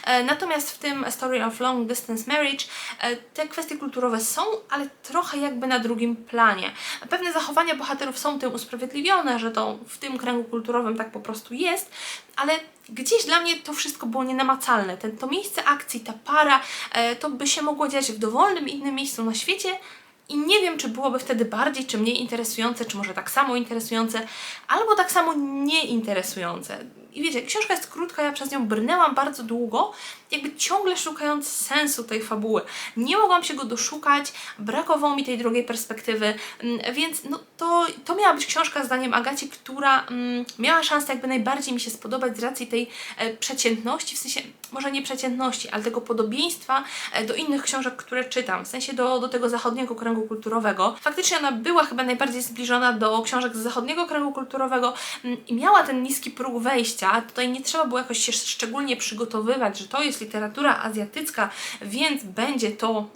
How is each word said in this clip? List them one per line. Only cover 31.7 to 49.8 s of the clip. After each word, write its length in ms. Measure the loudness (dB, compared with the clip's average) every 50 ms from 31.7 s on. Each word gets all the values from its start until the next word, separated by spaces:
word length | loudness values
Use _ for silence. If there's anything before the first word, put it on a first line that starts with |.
| 2 2 2 2 0 -2 -4
tej 180 | -4 -4 -4
fabuły. 400 | -2 -2 -2 -2 0 2 2 2 0 -2 -8 -10 -10 -6 -4
Nie 200 | -2 0 4 6
mogłam 260 | 6 8 8 8 6 4
się 100 | 2 -2
go 120 | -4 -4
doszukać, 680 | -4 -2 -2 -2 -2 -4 0 2 4 4 4 2 -2 -6 -10 -12 -12 -12 -8
brakowało 560 | -4 -2 -2 0 2 4 4 4 4 4 2
mi 100 | 2 0
tej 120 | -2 -2
drugiej 260 | 0 0 2 2 2 2
perspektywy, 680 | 0 -2 -4 -6 -6 -8 -6 -4 -2 0 2 2 2 0 0 -6 -12 -10 -6
mm, 340 | -4 -2 -2 -2 -2 -2 0
więc 300 | 0 0 -2 -2 -4 -6
no 160 | -6 -6 -8 -8 -14 _
to, 280 | -4 0 4 4 4 4 2 0 -4 -4
to 100 | -2 2
miała 180 | 4 6 6 6
być 120 | 4 0
książka, 400 | 0 2 2 2 2 0 -2 0
zdaniem 280 | 0 0 0 2 2 2
Agaci, 360 | 2 2 0 -2 -4 -6 -8
która, 560 | -12 -14 -16 -12 -6 0 4 4 4 4 2
mm, 400 | -2 -4 -4 -2 -2 -2 -2 -4 -6 -4 0
miała 240 | 4 4 6 6 4
szansę 300 | 4 2 2 2 0 -2
jakby 140 | -2 -2
najbardziej 460 | 0 0 2 2 0 0 0 -2 -2 -4
mi 60 | -4
się 100 | -4 -4
spodobać 480 | -8 -8 -6 -4 -2 0 0 -2 -2
z 60 | -2 -4
racji 240 | -4 -4 -4 -4
tej, 220 | -2 0 0 -2 -2 -6 -10 -12 -10 -6
e, 160 | -2 -2 -2 -2
przeciętności, 800 | -4 -4 -4 -2 2 2 2 2 2 0 0 -2 -2 -2 -4 -6
w 40 | -4
sensie 220 | -4 -4 -4 -4 -6 -6 -12 _ -16 -12
może 200 | -8 -6 -4 -2
nie 100 | -2 -2
przeciętności, 680 | -2 -4 -4 -2 -2 -2 0 0 0 -2 -2 -4 -4 -6
ale 140 | -6 -4 -2
tego 180 | -2 -2 -2
podobieństwa, 800 | -2 0 0 2 2 2 2 0 0 0 -2 -4 -2 0 0 0 0 -2 -6 -8 -6 -2 0
e, 120 | 0 0
do 100 | 0 -2
innych 260 | -2 0 0 0 0
książek, 340 | 0 -2 -2 -2 -2 -4 -4
które 300 | -6 -8 -4 -2 -2 -2
czytam, 400 | 0 -2 -2 0 0 -2 -2 -4
w 20 |
sensie 260 | -6 -6 -6 -6 -4 0
do, 260 | 0 2 2 4 2
do 100 | 2 0
tego 200 | 0 0 2 0
zachodniego 460 | 0 0 0 0 0 0